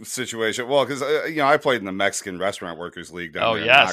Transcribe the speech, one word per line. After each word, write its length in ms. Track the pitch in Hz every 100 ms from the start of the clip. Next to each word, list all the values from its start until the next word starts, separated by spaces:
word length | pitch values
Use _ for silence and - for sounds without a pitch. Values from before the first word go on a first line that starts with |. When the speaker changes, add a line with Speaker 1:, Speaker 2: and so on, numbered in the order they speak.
Speaker 1:
situation, 640 | 107 - 117 113 110 104 120
well, 160 | 143 123
'cause, 140 | 139
uh, 240 | 135 151 131
you 100 | 156
know, 100 | 139
I 100 | 147
played 200 | 147 120
in 60 |
the 80 | 98
Mexican 460 | 95 98 - 101 87
Restaurant 360 | 95 - 92 82
Workers 340 | 87 87 80
League 200 | 87 85
down 100 | 90
Speaker 2:
Oh, 80 | 110
Speaker 1:
there 60 | 110
in 40 | 113
Speaker 2:
yes. 200 | 135 110